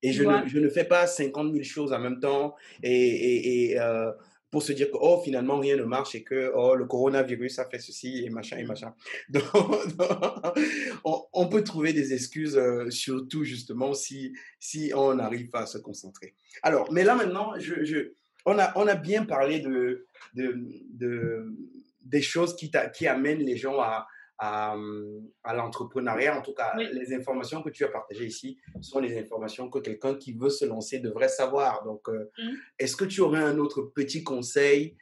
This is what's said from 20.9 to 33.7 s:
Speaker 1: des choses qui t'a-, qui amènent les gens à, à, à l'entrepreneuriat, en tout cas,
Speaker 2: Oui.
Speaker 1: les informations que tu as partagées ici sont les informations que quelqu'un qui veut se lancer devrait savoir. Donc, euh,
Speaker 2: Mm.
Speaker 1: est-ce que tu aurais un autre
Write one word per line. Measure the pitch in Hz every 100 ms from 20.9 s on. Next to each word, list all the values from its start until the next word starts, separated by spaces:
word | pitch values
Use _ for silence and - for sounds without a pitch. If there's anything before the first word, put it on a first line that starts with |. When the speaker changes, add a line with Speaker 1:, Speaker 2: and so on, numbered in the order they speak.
| 120 120 120 113 113 110 107 - - - _
Speaker 1:
des | 127 143
choses | - 170 170 170
qui | 151
t'a-, | 143 113
qui | - 156
amènent | 131 143 151 135
les | 117
gens | 135 135
à, | 117 110 110 - - -
à, | 107 107 107 107 104 104 104 107 110 _
à | 117
l'entrepreneuriat, | 120 117 - 123 131 123 110 143 -
en |
tout | - -
cas, | 113 110
Speaker 2:
Oui. | 233
Speaker 1:
les | 127 123
informations | 127 131 127 120 156
que | 156
tu | - 135
as |
partagées | - - 104 117
ici | - 135 131 - -
sont | - 135
les | 123 113
informations | 107 110 107 - 127
que | 135
quelqu'un | 113 110 135 139
qui | 131
veut | 113 139
se | 139 127
lancer | 110 - 131
devrait | 117 110 131
savoir. | - 131 139 135 107
Donc, | 107 107 -
euh, | 110 107 -
Speaker 2:
Mm. | 226 269 - -
Speaker 1:
est-ce | 135 -
que | 190
tu | 196
aurais | 165 156
un | 151 151
autre | 147